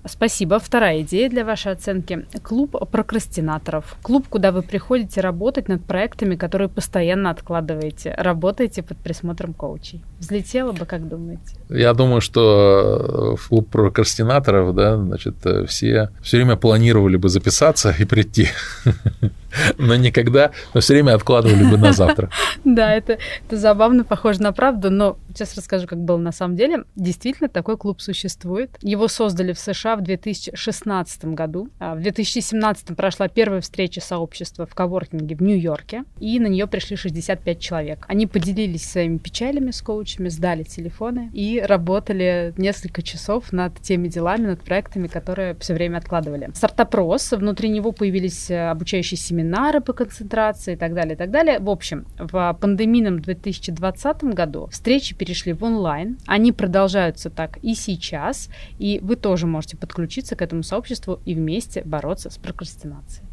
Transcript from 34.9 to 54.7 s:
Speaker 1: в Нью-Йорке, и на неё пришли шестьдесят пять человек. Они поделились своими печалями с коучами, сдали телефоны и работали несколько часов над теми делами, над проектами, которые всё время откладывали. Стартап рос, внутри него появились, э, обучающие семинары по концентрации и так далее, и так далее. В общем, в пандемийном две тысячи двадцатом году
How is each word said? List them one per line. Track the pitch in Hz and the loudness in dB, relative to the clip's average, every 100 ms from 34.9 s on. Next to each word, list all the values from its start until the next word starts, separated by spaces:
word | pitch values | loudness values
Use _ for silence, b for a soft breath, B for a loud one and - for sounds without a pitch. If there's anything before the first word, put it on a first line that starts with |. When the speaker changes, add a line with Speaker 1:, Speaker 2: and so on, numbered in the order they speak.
| 185 165 160 151 156 | -2 -6 -8 -6 0
Speaker 1:
в | |
Нью-Йорке, | 190 196 165 147 - 226 277 - | 2 2 0 -4 -8 -12 -12 -10
и | 220 240 | -4 0
на | 220 | 0
неё | 185 208 | 0 -2
пришли | 196 - 202 | -4 -6 -6
шестьдесят | 185 160 165 185 | -6 -6 -4 -4
пять | - 170 | -4 -6
человек. | - 165 151 151 - | -6 -6 -6 -10 -2
Они | 202 214 | 0 2
поделились | 196 170 196 208 165 - | 0 0 -2 -2 -4 -4
своими | 180 170 165 | -2 -2 -2
печалями | - - 247 285 254 | -6 -6 -4 -2 -4
с | - | -6
коучами, | - 214 208 - 180 | -6 -6 -6 -6 -6
сдали | 160 180 165 | -4 -2 -4
телефоны | 156 - 170 - 226 247 233 | -6 -12 -12 -8 -8 -6 -8
и | 202 202 233 196 | -6 -4 -2 2
работали | 190 170 196 202 190 180 175 170 170 | 2 2 -2 -2 -2 0 0 -4 -2
несколько | 190 202 175 - | -2 -2 -8 -10
часов | - 165 - 226 - | -10 -10 -4 -4 -2
над | 185 180 - | -4 -4 -6
теми | - 180 175 | -4 -2 -2
делами, | 170 170 220 214 | -2 -2 0 -2
над | 170 | -4
проектами, | - 190 - 196 175 | -2 -4 -4 -8 -6
которые | 170 185 185 185 165 | -8 -8 -6 -6 -6
всё | - | -4
время | 165 175 170 | -2 -2 -4
откладывали. | - 170 151 143 - | -4 -4 -4 -8 -10
Стартап | - 220 - 233 | -2 0 2 0
рос, | 226 165 247 - | 2 2 0 -2
внутри | 214 208 196 214 | -2 -2 -2 -2
него | 214 220 | -2 -2
появились, | - 202 185 180 170 - | -2 -2 -2 -4 -6 -6
э, | 175 170 | -4 -2
обучающие | 160 170 185 - 180 | -4 -4 -4 -4 -8
семинары | - 170 165 190 294 302 | -4 -2 -2 0 2 2
по | - | 0
концентрации | 247 226 - 202 220 214 214 - | -4 -4 -6 -4 0 0 -2 -8
и | 165 | -6
так | 165 | -4
далее, | 175 160 | -2 -4
и | 156 | -4
так | 180 | -2
далее. | 277 320 220 | 2 4 2
В | 196 | 0
общем, | 180 - 147 - - | -2 -4 -10 -10 -14
в | 165 185 175 170 | -6 -2 0 0
пандемийном | 202 196 220 240 214 175 | 0 2 4 4 4 0
две | 165 | -4
тысячи | 180 208 - - | -6 -6 -8 -8
двадцатом | 160 185 185 285 302 285 | -4 -4 -2 -4 -2 -2
году | 180 160 151 156 | -2 -4 -6 -12